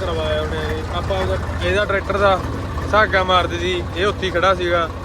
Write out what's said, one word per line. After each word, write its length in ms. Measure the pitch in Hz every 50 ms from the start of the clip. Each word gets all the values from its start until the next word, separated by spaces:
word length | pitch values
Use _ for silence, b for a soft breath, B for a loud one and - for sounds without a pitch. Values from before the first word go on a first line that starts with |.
ਕਰਵਾਇਆ 400 | 190 180 170 160 160 156 156 151
ਉਹਨੇ 160 | 156 156 156 160
ਇਹ।" 400 | 156 156 156 - - - - 165
ਆਪਾਂ 200 | 180 - 196 185
ਉਹਦਾ, 200 | 185 185 190 185 - - - - 175
ਇਹਦਾ 220 | 175 185 196 208
ਟਰੈਕਟਰ 320 | 196 196 196 185 - 196 202
ਦਾ 220 | 202 196 190 175 - - - - - - - - - -
ਸਾਗਾ 320 | 196 208 220 196 185 190 185
ਮਾਰਦੇ 360 | 185 185 180 175 165 165 170
ਸੀ, 240 | 175 185 185 175 160 160 -
ਇਹ 100 | 165 185
ਉੱਥੇ 200 | 208 196 - 185
ਹੀ 60 | 185
ਖੜਾ 240 | 175 175 165 190 190
ਸੀਗਾ, 340 | 180 180 175 175 175 165 160 - - -